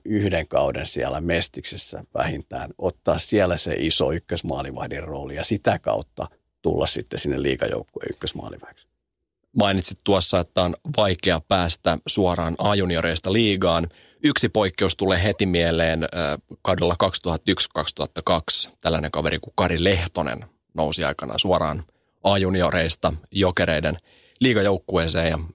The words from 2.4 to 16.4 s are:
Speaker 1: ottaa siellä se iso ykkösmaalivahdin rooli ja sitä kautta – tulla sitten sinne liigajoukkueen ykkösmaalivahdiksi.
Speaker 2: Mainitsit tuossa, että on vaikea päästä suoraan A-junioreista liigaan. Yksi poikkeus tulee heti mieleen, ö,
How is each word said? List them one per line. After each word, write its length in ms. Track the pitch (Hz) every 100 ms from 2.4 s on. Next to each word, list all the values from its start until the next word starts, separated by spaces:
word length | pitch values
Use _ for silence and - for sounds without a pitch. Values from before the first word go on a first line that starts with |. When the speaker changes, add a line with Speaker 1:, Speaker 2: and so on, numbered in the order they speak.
| - - - -
Speaker 1:
ottaa 400 | 90 - - 82
siellä 380 | - 104 90 85
se 180 | 82 -
iso 340 | 80 - 69
ykkösmaalivahdin 920 | 82 - 85 80 67 69 64 62 71
rooli 300 | 71 69 69
ja 100 | 71
sitä 340 | - 104 120 98
kautta – 500 | - 53 - - - - _ _
tulla 240 | - - 78
sitten 320 | - - -
sinne 240 | 73 67
liigajoukkueen 680 | 69 64 58 57 - - -
ykkösmaalivahdiksi. 760 | - - - - - - - _ _ _ _ _ _ _ 117
Speaker 2:
Mainitsit 400 | 101 95 - 95
tuossa, 360 | - 95 - 92
että 220 | 87 -
on 120 | 90 82 160 147
vaikea 440 | 101 90 98 80 -
päästä 500 | 95 87 - 87 80 -
suoraan 480 | - 90 87 82 -
A-junioreista 760 | 104 101 92 82 82 82 92
liigaan. 540 | 107 110 95 92 82 85 - - _
Yksi 260 | 147 - -
poikkeus 480 | 107 98 - 95 -
tulee 260 | 95 90
heti 240 | 101 - 95
mieleen, 560 | 87 85 82 82 80
ö, 40 | 78 87 73 76